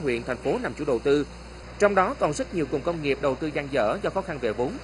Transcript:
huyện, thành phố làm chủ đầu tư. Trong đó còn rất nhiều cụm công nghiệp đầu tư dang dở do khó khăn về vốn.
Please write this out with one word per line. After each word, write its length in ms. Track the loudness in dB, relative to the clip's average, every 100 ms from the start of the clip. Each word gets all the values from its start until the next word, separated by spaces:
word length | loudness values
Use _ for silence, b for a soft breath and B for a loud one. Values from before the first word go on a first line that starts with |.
huyện, 200 | -2 -2
thành 140 | -2 -4
phố 220 | -2 0
làm 120 | -2
chủ 100 | -4
đầu 140 | 0 2
tư. 280 | 4 4 2 -6 -16 -16 -14 2
Trong 160 | 4
đó 200 | 6 4 2
còn 140 | 0
rất 220 | 0 -2
nhiều 120 | -2 0
cụm 140 | 0
công 220 | -2 -2
nghiệp 160 | 0 0
đầu 120 | 0
tư 160 | 0 -2
dang 140 | -4 -2
dở 260 | 2 2 2
do 80 | -2
khó 100 | -2
khăn 180 | -4 -2
về 120 | -2
vốn. 200 | 0 -2 -4